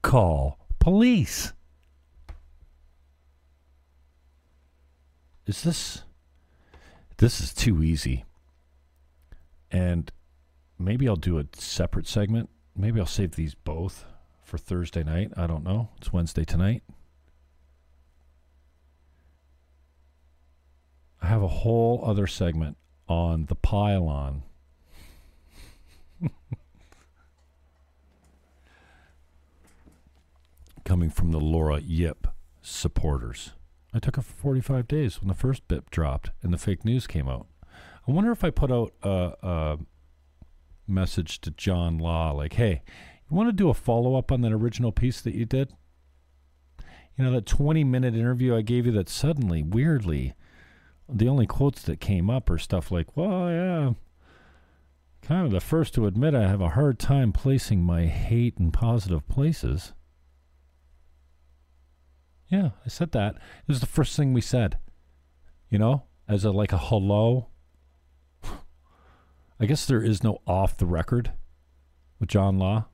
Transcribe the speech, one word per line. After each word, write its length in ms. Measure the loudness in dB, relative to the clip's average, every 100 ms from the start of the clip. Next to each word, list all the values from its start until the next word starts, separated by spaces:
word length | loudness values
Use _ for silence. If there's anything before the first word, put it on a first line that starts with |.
call 560 | 4 4 6 4 0 -4 -8 4
police. 720 | 6 6 6 4 2 -4 -8 -10 -20 _ _ _ _ -20 -20 -20 -20 -20 -20 _ -20 _ _ _ _ _ _ _ _ _ _ _ _ _ _ _ _ _ _ _ _ _ _ _ _ -14 -8
Is 160 | -4
this, 400 | -4 -4 -8 -12 -18 _ _ _ _ _ _ -20 -20 -20 -20 2
this 220 | 2 2
is 140 | -6
too 260 | 0 2 2
easy. 400 | 2 0 -2 -4 -8 _ _ _ _ _ _ _ _ _ _ -20 -20 -20 _
And 400 | -2 0 -2 -4 -14 _ _ _ _ _ _
maybe 280 | -2 0 0
I'll 60 |
do 240 | 0 0 -2
a 80 | -2
separate 540 | -10 -10 -4 -2 -2 -2
segment. 420 | -2 0 -2 -4 _ _ -4
Maybe 220 | -2 0
I'll 80 | -2
save 300 | -2 -2 -2
these 180 | -6
both 500 | -6 -8 -6 -6 -8 -20 -20 -20 _
for 160 | -12 -12
Thursday 460 | -4 -4 -4 -4
night. 260 | -2 -2 -4 -4
I 100 | -4
don't 160 | -4
know. 280 | -2 -4 -4 -8
It's 140 | -4
Wednesday 320 | -2 -2 -4
tonight. 380 | -2 2 2 0 -6 -20 -20 _ _ _ _ _ _ _ _ _ _ _ _ _ _ _ _ _ _ _ _ _ _ _ _ _ _ _ _ _ _ _ _ _ _ _ _ _ _ _ _ _
I 60 | 0
have 140 | 2
a 20 | 2
whole 540 | 0 2 4 4 2
other 220 | 0 0 0
segment 520 | 0 -2 0 -4 -8 _ _ -4
on 380 | 0 0 0 -2
the 80 |
pile-on. 880 | 0 0 2 2 0 0 -2 -4 -8 -12 -20 _ _ _ -20 -20 -20 -20 _ _ -20 -20 -20 -20 -20 -20 -8
<laughs> 100 | -8 -8 _ -16 _ _ -20 -20 _ _ _ _ _ _ _ _ _ _ _ _ _ _ _ _ _ _ _ -20 _ _ _ _ _ _ -20 -20 -20 _ _ _ _ _ _ _ -20 -16
Coming 260 | 0 2 2
from 220 | 2 2
the 80 | 2
Laura 400 | 2 2 2 0
Yip 480 | -2 0 0 -2 -4 -4 -14 _
supporters. 920 | -16 -6 -2 0 0 -2 -4 -12 -16 -20 -20 _ _
I 60 | -4
took 200 | -2 -4
it 40 |
for 100 | -8
forty-five 520 | -6 -2 -2 0 -2 0
days 340 | -2 -2 -2
when 80 | -4
the 60 |
first 320 | -2 -2 -2 -4
bit 220 | -6 -4
dropped 400 | -2 -2 -2 -6 -8
and 100 | -4
the 60 | -2
fake 260 | -2 -2
news 220 | 0 -2 -2
came 220 | -4 -4
out. 180 | -6 -10 _ -20 -20 -20 -10 -2
I 60 |
wonder 180 | 0 2
if 140 | 0
I 60 | 0
put 200 | 2 2
out 220 | 2 0 _
a, 300 | -2 0 -2 -4
a 360 | -4 -2 -2 -4 -10 _ _ _ _ _ -20 -20 _ -18 -4
message 540 | 0 0 -2 -6 -8
to 100 | -10
John 480 | -4 -2 0 0 -2
Law, 320 | -2 -2 -2
like, 200 | -2 -4
"Hey, 280 | 0 0 0 -6 -20 -20 -20 -4
you 80 | 0
wanna 160 | 0
do 160 | 2 2
a 60 |
follow-up 560 | 2 0 0 2 0 0
on 120 | 0
that 100 | 2
original 400 | 0 -2 -2 -2
piece 280 | 0 -2 -2
that 120 | -6
you 100 | -4
did? 280 | -2 -2 -2 -6 _ _ _ _ _ _ _ _ _ -20 -20 -20 -14 -2
You 80 |
know, 80 | 0
that 140 | 0 2
twenty-minute 680 | 2 4 4 4 2 2
interview 400 | 2 0 2 2
I 80 | 2
gave 240 | 2 0 2
you 60 |
that 160 | 2 0
suddenly, 540 | -2 -2 0 0 0
weirdly, 720 | 0 0 2 2 0 -2 -4 -8 -20 -20 -20 -20 _ _ -8
the 200 | 0 2
only 180 | 4 2
quotes 360 | 2 0 0
that 180 | -6 -4
came 300 | -2 0 2
up 180 | 0 0
are 100 | 0
stuff 340 | 0 -4 -2
like, 240 | -2 -2 -2
'Well, 340 | -2 0 -2
yeah, 420 | -2 0 0 0 -2 -8 _ -20 -20 -20 -20 _ _ _ _ _ -20
kind 240 | -4 0 2
of 40 |
the 80 | 0
first 340 | 0 0 0
to 120 | 0 0
admit 280 | 2 2
I 120 | 2 2
have 140 | 2
a 100 | 2
hard 300 | 2 2 2
time 320 | 2 2 2
placing 500 | 2 0 0 2 2
my 240 | 2 2 0
hate 480 | 0 0 2 0 0
in 120 | 0
positive 560 | 2 2 0 0 -4 -2
places.'" 680 | 0 0 0 -2 -4 -6 -20 -20 _ _ _ _ _ _ _ _ -20 -20 _ _ _ _ _ _ _ _ _ _ _ _ _ -2
Yeah, 220 | 0 0 -2
I 40 | -14
said 220 | -4 -2
that. 240 | 0 -2
It 320 | -4 -16 -14 -4
was 140 | -2
the 60 | 0
first 300 | 0 0 2
thing 160 | 2
we 80 | 2
said, 380 | 2 0 0 -2 -8 -18 _ _ _ _ -20 -20 _
you 120 | 2
know, 240 | 4 2 -4 _ -2
as 160 | 0
a, 80 | 2
like, 180 | 2 2
a 60 | 0
hello. 720 | 0 0 2 4 4 2 -2 -18 _ _ _ _ _ _ _ _
<sighs> 40 | -10 -10 -14 -20 _ _ -20 _ _ _ _ _
I 80 | 0
guess 180 | 0
there 160 | 0 0
is 220 | 2 2
no 200 | 0 -2 -2
off 300 | 2 2 2
the 100 | 0
record 460 | 0 0 -2 -2 -6 -12 -18 _ _ _ _ _ _
with 80 | 0
John 280 | 2 4 2
Law. 280 | 2 0 -4